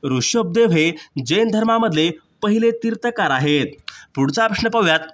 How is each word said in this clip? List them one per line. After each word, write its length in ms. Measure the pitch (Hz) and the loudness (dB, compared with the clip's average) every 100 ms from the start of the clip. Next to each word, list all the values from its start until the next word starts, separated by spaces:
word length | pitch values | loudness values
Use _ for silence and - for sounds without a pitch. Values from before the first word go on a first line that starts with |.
ऋषभदेव 640 | 139 127 117 233 190 175 233 | -2 -2 0 -2 -2 2 2
हे 220 | 170 160 160 - - 117 | 4 0 -2 -10 -10 -2
जैन 240 | 175 226 | 0 0
धर्मामधले 600 | 214 226 226 226 156 160 165 _ _ | 0 0 2 0 0 0 -2 _ _
पहिले 280 | 214 220 226 | 0 2 2
तीर्थकार 600 | 233 233 220 240 233 175 | 0 -4 -4 -6 -2 0
आहेत. 360 | 135 143 147 127 - - - - | 0 2 0 0 -8 -20 -20 -14
पुढचा 320 | - 135 147 226 | -2 -2 0 0
प्रश्न 220 | 208 226 | 0 -2
पाहूयात 320 | 226 190 160 - | 0 2 2 -2